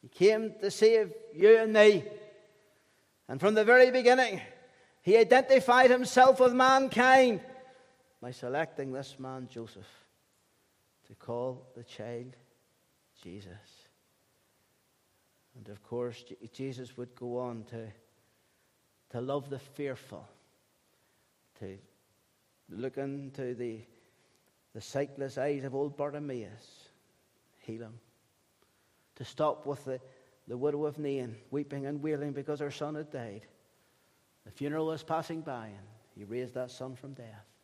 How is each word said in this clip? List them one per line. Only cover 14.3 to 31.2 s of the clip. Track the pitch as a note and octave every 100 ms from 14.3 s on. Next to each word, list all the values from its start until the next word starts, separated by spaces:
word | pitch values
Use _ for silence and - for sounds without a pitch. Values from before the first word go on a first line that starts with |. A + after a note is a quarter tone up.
| _ _ _ _ _ _ _ _ _ _ _ _ B2+
And | G#2+
of | G#2
course, | _ A#2+ B2 A#2
J-, | - - A2+
Jesus | - C3+ B2+ B2 -
would | B2
go | _ A#2+ B2
on | B2 A#2
to, | G#2+ A#2 A2+ G2+ _ _ _ _ _ _ _ _ _ _ _
to | B2
love | B2+ C#3 C3+
the | C#3
fearful, | - - C#3+ B2+ - F#2+ - _ _ _ _ _ _ _ _ _ _ _ _ _
to | F#2+ G2 _ _ _ _ _ _ _ _ _
look | F2+ C3 B2+
into | C#3 C#3 C#3 C#3 B2+
the, | B2 A#2+ A2 A2 _ _ _ _ _ _ _ _
the | A2+
sightless | - C#3 C#3+ C#3 C3+ C3
eyes | C#3 C#3+
of | C3+
old | C3 C#3+ C#3+
Bartimaeus, | C#3+ C#3+ D3 B2+ G#2 A2 - _ _ _ _ _ _ _ _ _
heal | - A2+
him, | A2+ A2+ _ _ _ _ _ _ _ _ _ _ _ _
to |
stop | B2+ - D3+ - C#3
with | C#3
the, | - C3 - _ _ _ -
the | B2
widow | C#3+ C#3+
of | D3+ C#3+
Nain | D3 C#3